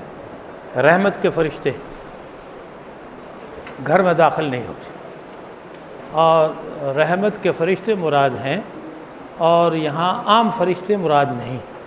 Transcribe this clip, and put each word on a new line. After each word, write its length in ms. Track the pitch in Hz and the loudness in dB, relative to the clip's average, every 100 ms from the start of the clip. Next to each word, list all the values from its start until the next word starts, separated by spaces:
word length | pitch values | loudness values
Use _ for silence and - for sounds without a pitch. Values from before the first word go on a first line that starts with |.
| - - - - - - - - | -14 -14 -16 -16 -16 -16 -8 4
رحمت 460 | 139 175 196 190 | 6 6 4 2
کے 80 | 190 | 0
فرشتے 400 | 143 156 - - 127 - - - - - - - - - - - - - - - - - - - - 131 | 2 0 -2 -4 -4 -8 -16 -16 -18 -18 -18 -18 -18 -18 -18 -18 -18 -18 -18 -16 -16 -16 -14 -14 -8 2
گھر 160 | 170 | 4
میں 120 | 185 | 6
داخل 300 | 165 160 151 | 6 4 4
نہیں 180 | 156 123 101 | -2 -2 -6
ہوتے، 200 | - - - - - - - - - - - - - - | -10 -14 -16 -16 -16 -18 -18 -18 -18 -18 -18 -16 -16 -4
اور 360 | 151 165 165 156 151 - - 139 135 | 2 6 6 4 0 -10 -8 -2 0
رحمت 460 | 156 180 208 208 | 2 2 2 0
کے 100 | 185 | 0
فرشتے 420 | 156 165 190 - | 2 2 0 0
مراد 360 | 208 165 143 139 | 0 2 4 4
ہیں، 300 | 117 127 165 233 - - - - - - - | 2 -2 -4 -4 -12 -14 -16 -16 -16 -14 0
اور 340 | 165 170 170 | 4 6 4
یہاں 500 | 160 156 147 175 196 226 | 2 0 0 0 0 4
عام 240 | 214 226 | 4 4
فرشتے 460 | - 180 180 - 208 | 2 0 0 0 0
مراد 300 | 165 147 139 | 4 4 4
نہیں، 280 | 123 117 127 - - | 0 -6 -8 -10 -16